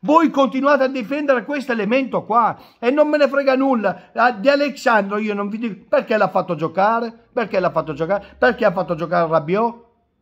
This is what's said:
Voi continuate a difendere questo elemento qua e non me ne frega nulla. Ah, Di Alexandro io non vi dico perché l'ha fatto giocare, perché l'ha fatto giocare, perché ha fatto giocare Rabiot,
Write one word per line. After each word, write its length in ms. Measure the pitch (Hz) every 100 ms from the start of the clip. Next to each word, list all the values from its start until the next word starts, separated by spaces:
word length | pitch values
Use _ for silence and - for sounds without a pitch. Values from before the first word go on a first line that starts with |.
Voi 300 | 185 311 320
continuate 540 | 262 269 262 277 285
a 40 | 262
difendere 560 | 262 208 285 294 254
questo 280 | 196 285 247
elemento 500 | 233 202 254 269 196
qua 340 | - 220 214 156 - _
e 120 | 233
non 180 | 285 302
me 80 | 302
ne 100 | 277
frega 300 | 277 277 262
nulla. 540 | 269 254 202 170 -
Ah, 180 | - 240
Di 180 | 220 226
Alexandro 680 | 285 285 277 262 226 202 208
io 160 | 214
non 140 | 202 202
vi 100 | 214
dico 280 | 240 185 -
perché 280 | 294 - 220
l'ha 120 | 196
fatto 260 | 196 175
giocare, 580 | 165 160 160 202 226 233 - _
perché 260 | - 208 202
l'ha 140 | 175
fatto 220 | 160 151
giocare, 420 | 143 160 196 - -
perché 260 | 254 240
ha 60 | 214
fatto 240 | 185 175
giocare 340 | 170 165 175 170
Rabiot, 560 | 160 151 190 226 226 _ _ _ _